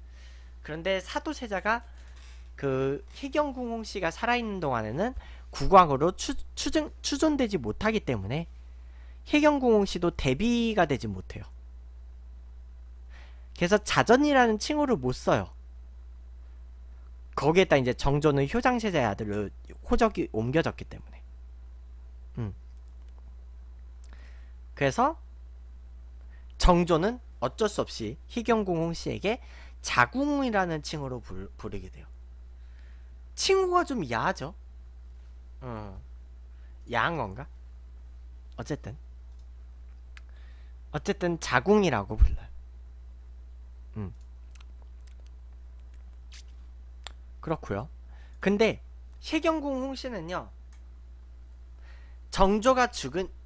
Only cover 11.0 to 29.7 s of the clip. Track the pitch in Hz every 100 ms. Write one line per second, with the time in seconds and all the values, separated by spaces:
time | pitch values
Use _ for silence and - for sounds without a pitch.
11 | 110 92 - 107 101 - - - - -
12 | - - - - - - - - - -
13 | - - - - - - 175 208 - -
14 | 127 247 294 269 240 214 - 302 285 196
15 | 127 127 - 139 92 - - - - -
16 | - - - - - - - - - -
17 | - - - - 139 170 185 147 127 123
18 | 143 147 151 139 139 233 262 247 214 170
19 | 117 101 110 101 98 - - - - -
20 | 226 196 - 107 113 147 139 - - -
21 | - - - - - - - - - -
22 | - - - - 107 - - - - -
23 | - - - - - - - - - -
24 | - - - - - - - - 139 131
25 | 269 330 - - - - - - - -
26 | - - - - - - - 175 175 165
27 | 190 247 - - 127 - 214 - 117 -
28 | 107 127 - - 226 226 190 170 170 165
29 | - 113 185 240 - - -